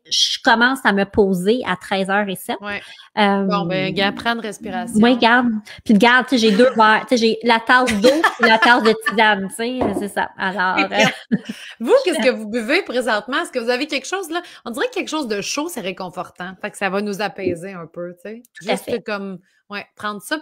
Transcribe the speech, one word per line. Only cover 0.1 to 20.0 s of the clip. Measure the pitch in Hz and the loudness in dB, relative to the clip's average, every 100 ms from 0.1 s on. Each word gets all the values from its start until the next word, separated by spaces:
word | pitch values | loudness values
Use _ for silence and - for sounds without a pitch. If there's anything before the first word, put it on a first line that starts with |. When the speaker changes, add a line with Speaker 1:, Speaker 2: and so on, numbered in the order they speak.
Speaker 1:
je | - - - | -2 -2 0
commence | 262 226 247 262 | 2 4 4 2
à | 233 | 0
me | 196 | 0
poser | 196 - 190 180 190 254 - | 0 2 2 2 0 0 -2
à | 185 | -6
treize | - 196 190 | -4 -2 0
heures | 202 202 | 0 -2
et | 180 | -6
sept. | - - | -8 -8
Speaker 2:
Ouais. | 202 202 - - - 214 | -8 -10 -12 -20 -6 0
Speaker 1:
Euh, | 202 196 | 2 2
Speaker 2:
Bon, | 190 202 170 | 2 0 0
ben, | 185 185 | -2 -2
gars, | 190 196 | 0 -2
prendre | - 233 233 | -2 -4 -4
respiration. | 220 196 214 185 208 214 | -6 -10 -10 -8 -2 4
Speaker 1:
oui, | 240 247 | 4 4
garde. | 233 247 247 214 - - | 4 4 2 -2 -8 -6
Puis | - | 2
garde, | 202 233 247 240 | 6 6 4 2
tu | 254 | 2
sais, | 220 | 4
j'ai | 196 | 6
deux | 254 | 4
verres. | 220 214 214 - | 6 4 4 2
Tu | 247 | 2
sais, | 226 | 2
j'ai | - | 0
la | 233 226 | 2 2
tasse | 226 254 254 208 | 4 4 4 4
d'eau | 247 302 - - | 4 4 2 2
puis | 233 | 2
la | 226 | 4
tasse | 233 247 | 6 6
de | 220 220 240 | 4 0 0
tisane, | 208 214 196 190 | 2 2 2 -4
tu | - | -6
sais, | 233 254 226 190 | -6 -2 -4 -4
c'est | 202 | -6
ça. | 196 - - | -4 -6 -6
Alors, | 190 190 185 185 | -6 -2 -2 0
Speaker 2:
Et | 190 | 0
puis, | 202 | 2
Speaker 1:
euh, | 254 - - 233 - - - - | 0 0 -4 -4 -4 -16 -18 -8
Speaker 2:
vous, | 233 523 | 2 2
Speaker 1:
<laughs> | |
Speaker 2:
qu'est-ce | 440 311 | 2 0
que | 247 | 0
vous | 220 214 | 0 -4
buvez | 240 220 339 | -6 -2 -2
présentement ? | 320 240 240 208 226 294 | -2 -4 -2 -2 -2 -6
Est-ce | 302 | -4
que | 247 | -4
vous | 226 | -2
avez | 247 302 | -2 -2
quelque | 277 - | -6 -6
chose, | 381 320 | -8 -6
là ? | 339 339 - | -8 -8 -14
On | 240 | -10
dirait | 233 508 | -6 -4
que | |
quelque | 381 - | -4 -6
chose | 311 240 | -6 -4
de | 202 | -6
chaud, | - 277 330 | -6 -6 -6
c'est | 254 | -8
réconfortant. | 185 185 185 180 170 - 180 185 | -8 -8 -10 -10 -12 -12 -14 -12
Fait | 208 | -12
que | - | -6
ça | 196 | -2
va | 196 | -2
nous | 208 196 | -4 -4
apaiser | 202 202 185 170 190 | -6 -6 -6 -6 -8
un | 185 160 | -14 -16
peu, | 175 175 175 | -14 -14 -14
tu | 202 | -18
sais. | 226 - - | -18 -20 -12
Speaker 1:
Tout | 185 | -6
à | |
Speaker 2:
Juste | 196 | -6
Speaker 1:
fait. | - 233 | -4 -8
Speaker 2:
comme, | - 202 196 185 _ _ _ | -6 -8 -8 -12 _ _ _
ouais, | 202 - | -14 -14
prendre | - | -12